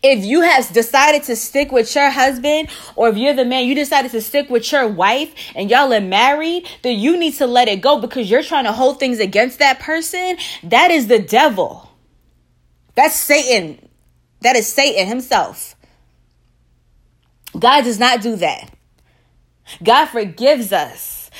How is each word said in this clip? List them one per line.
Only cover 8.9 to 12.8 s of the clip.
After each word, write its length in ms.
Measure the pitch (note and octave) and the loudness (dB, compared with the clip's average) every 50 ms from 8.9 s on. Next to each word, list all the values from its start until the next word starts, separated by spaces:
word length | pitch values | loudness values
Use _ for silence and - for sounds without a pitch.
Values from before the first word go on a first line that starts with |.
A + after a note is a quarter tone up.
| C#4 C#4 | 0 0
things 220 | C#4 B3+ B3 G#3+ | -4 -4 -2 -2
against 400 | G#3+ F#3+ G3 G3+ A#3 B3+ B3 - | -4 0 2 0 0 0 0 2
that 180 | D4 C#4 C4 C4 | 2 2 2 0
person. 600 | - - D#4 E4 D#4+ - - F4+ F4+ F#4 F4+ F4+ - - - - - | -4 -6 -4 -4 -4 -6 -6 -6 -4 -4 -6 -6 -8 -12 -12 -14 -4
That 260 | E3+ G3+ B3 E4 F4 | 2 4 4 4 4
is 160 | E4+ D#4 A#3+ | 4 2 2
the 140 | G3+ A#3+ A3 | 2 2 2
devil. 680 | F#3+ C#3+ G#3 A#3+ D4+ D4+ A3 F#3+ D#3+ - - - - - _ _ _ _ _ _ _ _ _ _ _ _ _ _ _ _ _ _ | 2 2 2 4 4 4 2 0 -4 -4 -6 -14 -20 -20 _ _ _ _ _ _ _ _ _ _ _ _ _ _ _ _ _ _